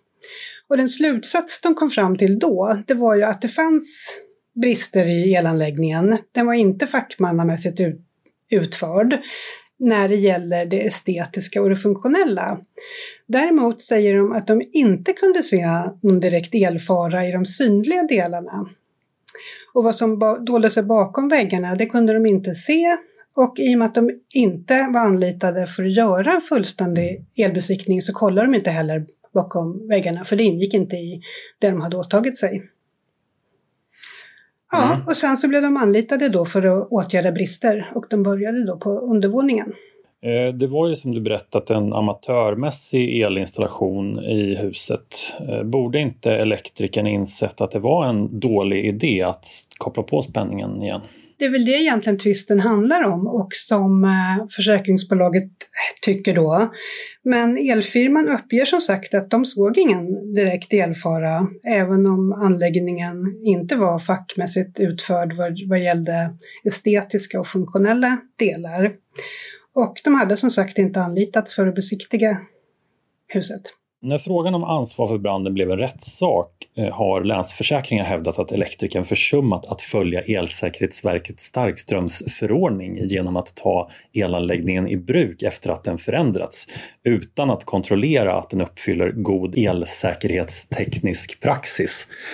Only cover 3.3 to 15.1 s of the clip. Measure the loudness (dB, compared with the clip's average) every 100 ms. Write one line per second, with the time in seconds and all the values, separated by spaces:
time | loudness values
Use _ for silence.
3.3 | 0 -4 0 2 2 0 -2 -2 -6 -16
4.3 | _ _ -2 0 2 0 2 2 2 4
5.3 | 4 4 2 0 0 0 2 2 2 -2
6.3 | -2 2 4 2 2 -2 -2 -4 -2 0
7.3 | 2 0 0 -4 -2 -2 -4 _ _ _
8.3 | _ _ 0 0 -4 -2 2 2 0 -4
9.3 | -14 -16 -18 _ -2 2 4 4 4 4
10.3 | 2 0 -2 0 -2 -2 -2 -4 -4 -6
11.3 | -8 -4 0 2 2 0 0 2 2 2
12.3 | 0 -4 -6 -10 -20 -18 -16 -18 -18 -2
13.3 | 0 4 4 4 0 0 2 4 4 4
14.3 | 2 2 2 2 4 4 4 0